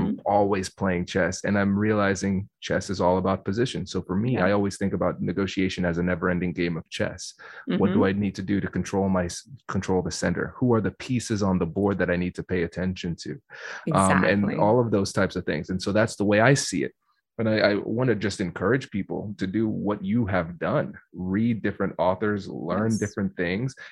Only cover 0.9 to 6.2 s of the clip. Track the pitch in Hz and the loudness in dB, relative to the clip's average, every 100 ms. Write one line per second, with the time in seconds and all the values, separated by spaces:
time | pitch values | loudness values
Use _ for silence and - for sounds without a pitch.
0.9 | 87 90 95 85 92 98 101 98 101 107 | 0 -2 0 0 0 0 2 2 2 2
1.9 | 107 98 95 98 95 101 _ - 82 101 | 2 2 2 0 -2 -4 _ -4 -4 -2
2.9 | 95 90 92 92 95 - 101 131 - 92 | 0 2 2 2 -2 -2 -2 -2 -2 -6
3.9 | - - 92 120 127 92 101 98 - 98 | -6 -2 -2 0 2 2 2 0 -2 -2
4.9 | 90 90 - 98 90 98 - 92 - 87 | 0 -2 -2 -2 0 -2 0 -2 0 -2
5.9 | 85 90 87 | 0 0 0